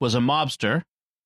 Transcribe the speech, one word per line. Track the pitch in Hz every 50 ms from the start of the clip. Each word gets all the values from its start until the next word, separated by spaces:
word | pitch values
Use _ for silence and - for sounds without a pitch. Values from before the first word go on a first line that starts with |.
was | 139 117 110
a | 123
mobster, | 120 127 147 156 156 135 - - 113 104 127 170 - _ _ _ _ _ _ _ _